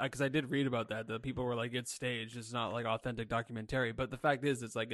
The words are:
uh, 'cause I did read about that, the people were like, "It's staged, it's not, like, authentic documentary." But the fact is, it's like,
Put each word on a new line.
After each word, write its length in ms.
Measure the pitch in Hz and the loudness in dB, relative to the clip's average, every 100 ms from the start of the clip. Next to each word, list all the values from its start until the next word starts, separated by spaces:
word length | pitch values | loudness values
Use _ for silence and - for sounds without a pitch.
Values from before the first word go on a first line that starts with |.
uh, 80 | 131 | -2
'cause 120 | 127 | 0
I 60 | 139 | 2
did 220 | 151 127 | 2 2
read 180 | 139 135 | 2 4
about 220 | 120 110 | 2 0
that, 180 | 107 110 | -2 -2
the 120 | 113 | -4
people 260 | 135 123 123 | -2 -2 0
were 100 | 120 | 0
like, 180 | 117 | 0
"It's 200 | 123 117 | -2 -4
staged, 420 | - 127 117 113 120 | -4 -2 -2 -4 -8
it's 160 | 110 | -4
not, 220 | 120 110 | -2 0
like, 120 | 117 113 | 0 0
authentic 440 | 110 127 117 110 | 0 0 -4 0
documentary." 640 | 117 113 117 110 131 120 | 0 0 -4 -2 0 0
But 180 | 113 131 | 0 -2
the 60 | 127 | 2
fact 260 | 151 135 | 2 4
is, 200 | 143 123 | 4 2
it's 120 | 113 117 | 0 -2
like, 160 | 113 | -2